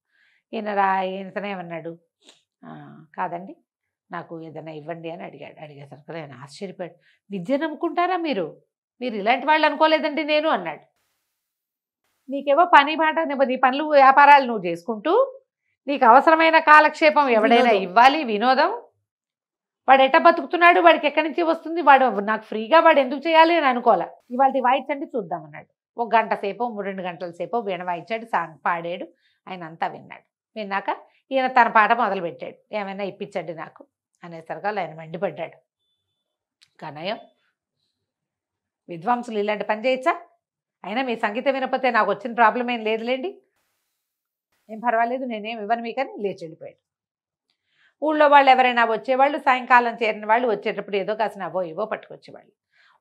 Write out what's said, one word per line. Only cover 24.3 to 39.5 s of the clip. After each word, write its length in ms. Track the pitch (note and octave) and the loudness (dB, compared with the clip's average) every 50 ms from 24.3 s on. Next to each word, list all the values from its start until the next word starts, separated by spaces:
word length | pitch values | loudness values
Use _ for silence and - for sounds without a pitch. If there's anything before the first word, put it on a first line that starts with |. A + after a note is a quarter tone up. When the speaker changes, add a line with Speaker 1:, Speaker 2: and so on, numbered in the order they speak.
Speaker 1:
"ఇవాళ 220 | B3 B3+ C4+ C4+ C4 C4+ | -2 0 0 2 2 0
వాయించండి 440 | B3 B3 C4 C#4+ - C#4 D4 C#4 D#4 - - | 0 0 0 0 -2 -6 -8 -8 -8 -10 -8
చూద్దాం" 280 | B3 G3 D#3+ F3 E3 D#3 | -8 -8 -8 -10 -12 -12
అన్నాడు. 560 | D3+ D3+ D3+ - _ _ _ _ _ _ - | -16 -20 -20 -20 _ _ _ _ _ _ -8
ఒక 140 | A#3+ G#3 G#3 | -4 0 0
గంట 180 | A3+ A3 G3 G#3 | 0 0 0 -4
సేపు, 460 | - - G3 F#3+ E3+ A#3+ A#3+ G#3+ G3+ | -6 -6 -8 -6 -6 -8 -8 -8 -8
రెండు 220 | F#3+ G3 F#3+ F#3+ | -10 -10 -8 -10
గంటల 280 | F3+ F3+ F3 - F#3 F3 | -10 -10 -10 -10 -12 -12
సేపు 260 | E3+ F3 F3 E3 F#3 | -12 -12 -10 -8 -6
వీణ 260 | A#3+ G#3+ G3 F#3 F3 | -6 -6 -6 -8 -8
వాయించాడు, 420 | F3+ F3+ F3 E3+ D#3 - A3+ A3+ A3+ | -6 -8 -8 -8 -8 -8 -10 -10 -8
సాంగ్ 340 | A#3 - F3+ E3+ D#3+ D#3+ _ - | -6 -6 -6 -6 -6 -10 _ -6
పాడాడు, 400 | G3+ F3 E3+ E3+ E3+ F3+ - E4 E4+ _ _ _ _ _ _ _ - | -4 -4 -4 -6 -8 -10 -10 -12 -16 _ _ _ _ _ _ _ -18
ఆయన 160 | F#3 F3+ E3+ | -16 -16 -16
అంతా 220 | D#3 E3 E3+ G3 | -14 -10 -8 -8
విన్నాడు. 720 | E3+ D#3+ D3+ C#3+ - - - _ _ _ _ _ _ - A3 | -8 -8 -12 -20 -20 -20 -20 _ _ _ _ _ _ -14 -14
విన్నాక 380 | G#3 G3 G3 G3 - - F#4 - - _ _ _ _ - | -10 -8 -8 -8 -6 -6 -10 -10 -12 _ _ _ _ -6
ఈయన 140 | C4+ C4+ C4 | -4 -4 -2
తన 220 | B3+ C4 B3+ A#3 A3 | 0 2 2 2 2
పాట 240 | - A3+ G#3 G3+ | 4 2 2 2
మొదలుపెట్టాడు. 800 | A#3 A#3 A#3+ G3+ G3 G3 E3+ E3 D#3 - F3+ - - _ _ _ G#3+ | 2 0 -2 -2 -4 -4 -6 -8 -10 -12 -14 -16 -16 _ _ _ -10
"ఏమైనా 300 | G#3+ G3+ G3 G3 G3 G3+ | -10 -8 -10 -10 -10 -10
ఇప్పించండి 500 | F#3 - - G#3 G3+ - F#3+ E3 E3+ E3 | -10 -10 -12 -12 -10 -10 -10 -10 -10 -12
నాకు" 320 | D#3+ D#3 E3 _ - C#4 _ _ _ _ _ _ _ - | -14 -14 -18 _ -20 -20 _ _ _ _ _ _ _ -20
అనేసరికి 420 | F3 E3+ E3 D#3+ - D#3+ D#3+ D#3+ | -20 -20 -16 -14 -14 -12 -8 -6
ఆయన 280 | G3+ G#3+ G3+ F3 D#3 D#3 | -6 -4 -6 -6 -8 -10
మండిపడ్డాడు. 640 | D#3+ E3 D#3+ E3 F3 G3+ F3+ D3 C#3+ D#3+ D3+ - _ _ _ _ _ _ _ _ _ _ _ _ _ _ _ _ _ _ _ _ _ _ _ _ - | -14 -16 -14 -10 -6 -6 -6 -6 -8 -12 -12 -14 _ _ _ _ _ _ _ _ _ _ _ _ _ _ _ _ _ _ _ _ _ _ _ _ -20
"కనయ్య, 360 | E3+ D#3 C#3+ D3 E3 F#3+ A3+ - - _ _ _ _ _ _ _ _ _ _ _ _ _ _ _ _ _ _ _ _ _ _ _ _ _ _ _ _ _ _ _ _ - | -18 -16 -14 -12 -10 -10 -10 -10 -12 _ _ _ _ _ _ _ _ _ _ _ _ _ _ _ _ _ _ _ _ _ _ _ _ _ _ _ _ _ _ _ _ -18
విద్వాంసులు 500 | F3 E3 E3 A3 B3 A#3+ A#3+ A#3+ A3 G#3 | -16 -8 -4 -4 -4 -4 -4 -6 -6 -4
ఇలాంటి 260 | G3+ G#3 | -2 -2